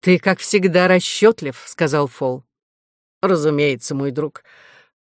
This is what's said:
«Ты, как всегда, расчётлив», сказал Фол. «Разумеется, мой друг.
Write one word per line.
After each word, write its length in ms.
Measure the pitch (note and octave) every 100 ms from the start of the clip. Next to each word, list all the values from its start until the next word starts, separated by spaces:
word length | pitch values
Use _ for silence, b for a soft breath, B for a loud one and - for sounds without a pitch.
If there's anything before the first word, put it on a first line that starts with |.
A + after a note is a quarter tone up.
«Ты, 180 | - F3+
как 200 | - F3+
всегда, 500 | - G#3 F#3 E3+ F#3
расчётлив», 720 | F#3 - - G#3+ A3+ C#3+ B2+ -
сказал 420 | - D#3+ D3 C#3+
Фол. 360 | - C3 B2+ _ _ _ _ _ _ _ _
«Разумеется, 760 | F#3+ F3 D3+ D3 D3 B2+ - C#3
мой 160 | C#3
друг. 320 | C3 D3 - b b b b b _ _